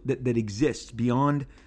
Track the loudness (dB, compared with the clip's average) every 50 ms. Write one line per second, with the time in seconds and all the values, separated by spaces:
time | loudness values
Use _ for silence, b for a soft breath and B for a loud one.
0 | -2 -4 -4 -2 0 0 0 0 0 -2 0 0 0 0 0 -2 -8 -12 -4 -2
1 | 0 2 2 4 4 2 2 0 -4 b b b b